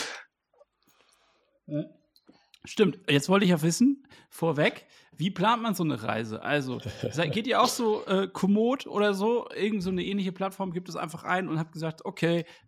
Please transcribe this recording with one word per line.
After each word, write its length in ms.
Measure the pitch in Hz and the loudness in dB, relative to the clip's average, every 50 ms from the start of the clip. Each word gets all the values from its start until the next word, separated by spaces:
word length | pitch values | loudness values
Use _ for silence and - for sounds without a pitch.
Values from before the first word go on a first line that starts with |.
| - - - - - _ _ _ _ _ _ 494 571 _ _ _ _ _ _ _ _ _ _ _ _ _ _ _ _ _ _ _ _ - 147 147 - - - _ _ _ _ _ _ _ - _ _ _ _ _ - | -2 -6 -10 -14 -16 _ _ _ _ _ _ _ -20 _ _ _ _ _ _ _ _ _ _ _ _ _ _ _ _ _ _ _ _ -8 -6 -6 -6 -8 -12 _ _ _ _ _ _ _ -20 _ _ _ _ _ -18
Stimmt. 340 | - - - 208 175 139 - - - | -8 2 4 4 4 4 -2 -2 2
Jetzt 200 | 143 143 139 - | 2 2 4 4
wollte 160 | 185 202 208 | 4 4 6
ich 60 | 180 | 4
ja 100 | 180 151 | 4 4
wissen, 440 | 151 170 165 - 240 277 277 - - - - - - _ | 2 0 4 6 4 4 4 2 -6 -20 -20 -20 -20 _
vorweg, 560 | - - 165 165 147 143 160 233 - - - _ _ - _ _ _ | -8 -4 -2 0 2 2 2 0 0 -2 -18 _ _ -20 _ _ _
wie 160 | - 151 196 | -4 -4 -4
plant 300 | - 170 185 220 240 226 226 | -2 0 2 2 2 2 0
man 120 | 226 190 | -4 -2
so 80 | 185 170 | 0 0
eine 200 | 151 135 107 110 | -2 -2 -2 -2
Reise? 380 | 113 113 110 117 110 107 - - | -2 -2 -2 -2 -4 -8 -6 -2
Also, 360 | 117 147 147 131 131 123 117 - 110 - - - 113 | 0 0 0 0 -2 -6 -6 -6 -8 -8 -6 -6 -4
sei-, 180 | 107 147 170 151 | -2 -2 -2 0
geht 180 | - 214 220 | 0 -2 -2
ihr 140 | 247 214 202 | 0 2 4
auch 80 | 247 240 | 4 2
so, 360 | - - 233 214 214 - - | 2 0 0 0 0 0 0
äh, 220 | - 190 190 196 | 0 0 0 0
Komoot 580 | 185 - - 196 190 202 214 226 240 262 - - | -2 -2 0 2 4 4 4 4 2 0 -2 -4
oder 280 | - - 202 208 208 202 | -6 -2 2 2 2 2
so? 340 | 190 202 226 240 233 - - - | 2 0 0 0 0 -2 -4 -4
Irgend 260 | - 185 220 220 202 175 | -2 -2 -2 0 -2 -2
so 60 | 190 | -2
eine 140 | 185 180 175 | -2 -2 -2
ähnliche 300 | 190 202 202 185 190 185 | -2 -2 -2 -2 -2 -4
Plattform, 400 | - 190 196 190 - 190 185 165 | -4 -6 -6 -4 -6 -6 -6 -6
gibt 160 | 180 180 175 | -8 -8 -8
es 80 | 165 | -8
einfach 260 | - 170 160 165 - - | -8 -8 -8 -8 -10 -4
ein 240 | - 180 185 185 | -2 -2 -2 0
und 100 | - 156 | -2 -2
habt 140 | 156 160 160 | -2 -4 -4
gesagt, 320 | - 156 160 160 160 - - | -6 -8 -6 -6 -8 -6 -10
„Okay, 400 | 196 - - 165 165 170 170 160 - - - _ | -10 -4 0 2 2 2 2 -2 -6 -14 -20 _